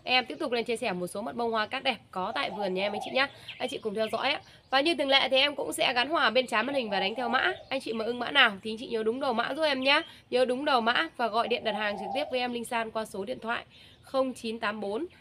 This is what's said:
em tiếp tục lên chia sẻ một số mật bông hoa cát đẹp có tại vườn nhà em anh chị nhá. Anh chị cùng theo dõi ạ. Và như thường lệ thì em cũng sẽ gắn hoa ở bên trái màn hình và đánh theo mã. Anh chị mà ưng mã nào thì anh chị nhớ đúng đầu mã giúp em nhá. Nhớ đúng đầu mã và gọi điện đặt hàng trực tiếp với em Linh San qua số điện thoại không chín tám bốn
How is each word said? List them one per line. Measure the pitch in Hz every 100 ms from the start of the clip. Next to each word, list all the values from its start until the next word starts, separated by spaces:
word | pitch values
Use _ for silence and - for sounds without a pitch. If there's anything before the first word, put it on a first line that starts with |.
em | - 254 240
tiếp | 311
tục | 294
lên | 233
chia | 226 226
sẻ | 233
một | 180 175
số | 202
mật | 240 233
bông | 233
hoa | 226 214
cát | 254
đẹp | 262 226 -
có | 190 185
tại | 285 277
vườn | 196 196
nhà | 185
em | 208
anh | 208
chị | -
nhá. | 254 277 - - -
Anh | 254
chị | 269
cùng | 220
theo | 202 220
dõi | 226 262
ạ. | 302 - - -
Và | 262
như | 302
thường | 294 277
lệ | 269 240
thì | 262
em | 285
cũng | 285 -
sẽ | - -
gắn | 240 269
hoa | 320
ở | 247
bên | 233 247
trái | 220
màn | 240
hình | 277 220
và | 202
đánh | 196
theo | 226 240
mã. | 240 359 - -
Anh | 262
chị | -
mà | 226
ưng | 220 247
mã | 233
nào | 285 240 196
thì | 220
anh | 220
chị | 262
nhớ | 226
đúng | 220 254
đầu | 277
mã | 226 226
giúp | 277
em | 311 262
nhá. | 262 294 339 - -
Nhớ | 247
đúng | 247 254
đầu | 302 254
mã | 226 254 330 -
và | 233
gọi | 220 214
điện | 240
đặt | 220
hàng | 208 214 202
trực | 190
tiếp | 247 294
với | 254
em | 247
Linh | 240
San | 226 233 220
qua | 220
số | 214 196
điện | 196 254
thoại | 220 240 - - - -
không | - 269 262
chín | 240 226 226
tám | 214 214
bốn | 202 214 359 -